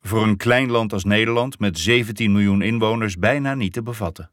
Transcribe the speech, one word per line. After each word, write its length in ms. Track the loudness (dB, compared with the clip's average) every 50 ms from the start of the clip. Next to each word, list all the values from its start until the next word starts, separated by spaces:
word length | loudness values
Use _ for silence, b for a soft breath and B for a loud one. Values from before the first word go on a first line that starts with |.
Voor 220 | _ -2 -2 0
een 140 | 2 2 0
klein 340 | 0 2 2 2 2 2 2
land 220 | 0 0 0 0
als 120 | -4 -4 0
Nederland 540 | 0 2 2 2 2 0 0 -2 -2 -4 -2
met 200 | -2 -2 -2 -2
zeventien 540 | 0 2 2 2 2 -2 -4 -2 0 2
miljoen 300 | 4 4 4 4 2 2
inwoners 560 | 2 0 0 0 0 0 0 0 -2 -4 -4 0
bijna 360 | 0 0 2 2 -2 -4 -4
niet 180 | -2 -4 -4
te 100 | -4 -6
bevatten. 460 | -8 -8 -8 -6 -6 -8 -8 -10 -18 -18